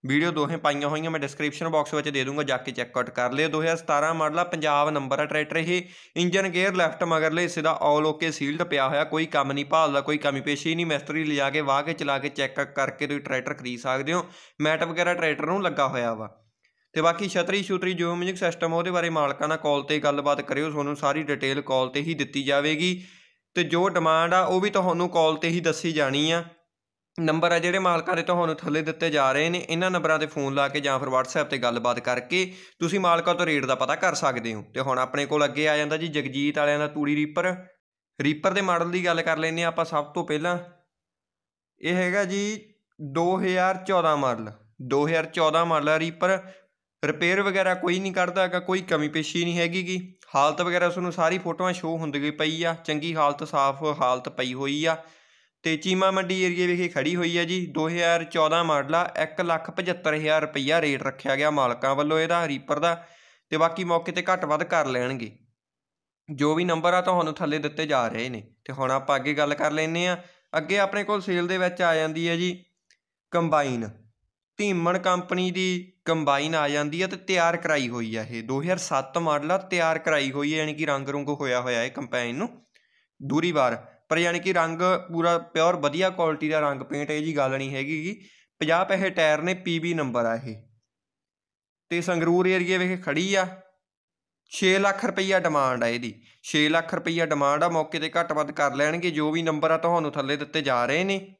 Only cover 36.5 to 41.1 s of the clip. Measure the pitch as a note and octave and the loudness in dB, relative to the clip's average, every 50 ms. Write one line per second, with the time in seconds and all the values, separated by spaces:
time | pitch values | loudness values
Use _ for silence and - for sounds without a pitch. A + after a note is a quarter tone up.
36.5 | D3 D#3 D3 D3 D3 D3 D3+ D3 D3 D3+ D3 C#3+ D3+ D3 D3+ D3+ D3+ F3 F3 F#3 | 0 2 2 2 2 0 0 -4 -2 -2 0 0 0 0 0 -2 -2 -2 -2 -2
37.5 | F3+ F3+ F#3 - _ _ _ _ _ _ _ _ _ - C#3+ D3 D#3 D3+ - G3 | -2 -4 -10 -20 _ _ _ _ _ _ _ _ _ -2 -2 -2 -2 0 0 0
38.5 | F#3 G3+ G3 F#3 F3 E3+ E3+ F3 F3 F#3 F3 F3 E3+ E3 E3 E3 D#3+ D#3 D#3+ D#3+ | 0 2 2 2 2 2 0 0 -2 0 0 0 0 2 2 0 0 0 0 -2
39.5 | D#3+ E3 E3+ E3 E3 E3+ E3 D#3+ E3 D3 D3 D3 - F3 E3 - D3+ D3+ D#3 F3 | -2 0 -2 -2 0 -2 -2 0 0 -2 -2 -2 -6 -6 -2 -2 -2 -2 0 -2
40.5 | F3 F3 F3 - - _ _ _ _ _ _ _ | -2 -2 -6 -12 -20 _ _ _ _ _ _ _